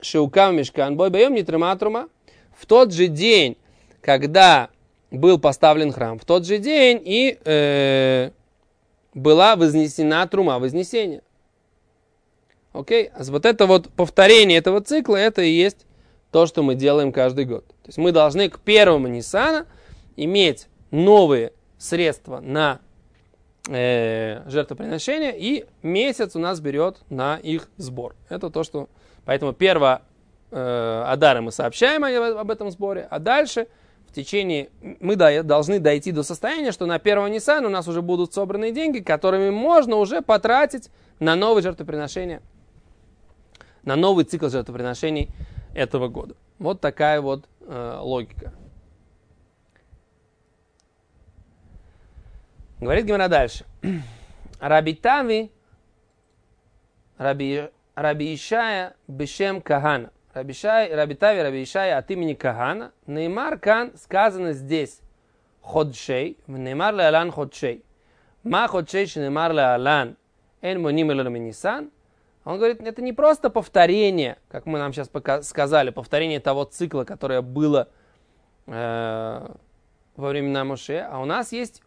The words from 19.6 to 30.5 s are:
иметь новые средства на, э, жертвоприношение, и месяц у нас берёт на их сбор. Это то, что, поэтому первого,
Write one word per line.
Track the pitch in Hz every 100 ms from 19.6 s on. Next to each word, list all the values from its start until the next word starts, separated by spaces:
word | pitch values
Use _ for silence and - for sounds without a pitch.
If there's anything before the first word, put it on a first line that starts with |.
| 330 - - - - -
иметь | 151 196 175 131 - _ -
новые | 147 185 208 170 131 117 _ _ _
средства | - 170 165 - - 127
на, | 135 147 151 123 _ _ _ _ _ _ _ _ -
э, | 127 123 120 113 113 110 110 139
жертвоприношение, | 143 143 131 - 160 - 302 294 220
и | 202 285 - _
месяц | 156 185 269 247 202
у | 170
нас | 170 180
берёт | 143 143 175 196 -
на | 135 135 156
их | 156 160 - -
сбор. | 135 127 120 - -
Это | 180 180
то, | 160
что, | 160 147 135 _ _ _
поэтому | - 139 139
первого, | 127 190 170 135 127 _ _ _ _ _